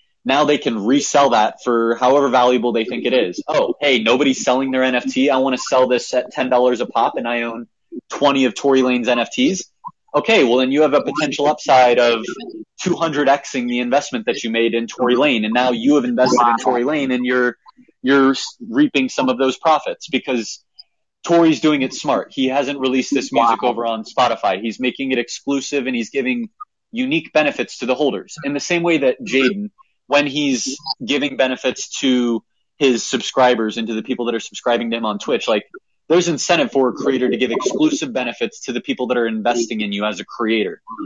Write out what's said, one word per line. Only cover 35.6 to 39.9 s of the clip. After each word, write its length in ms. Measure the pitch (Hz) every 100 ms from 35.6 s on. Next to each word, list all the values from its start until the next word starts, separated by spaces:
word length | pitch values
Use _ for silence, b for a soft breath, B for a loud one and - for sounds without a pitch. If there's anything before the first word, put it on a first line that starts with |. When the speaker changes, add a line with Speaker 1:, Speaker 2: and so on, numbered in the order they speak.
| - - _ _ -
Speaker 1:
there's 180 | 170 170
incentive 460 | 143 - 170 131
for 160 | 139 127
a 40 |
creator 380 | 107 135 131 123
to 60 | 113
give 160 | 120
exclusive 600 | 117 - - 156 143 143
benefits 500 | 123 123 113 110 -
to 100 | -
the 80 | 120
people 260 | - 131 123
that 100 | 123
are 120 | 113
investing 520 | 110 104 120 113 113
in 120 | 107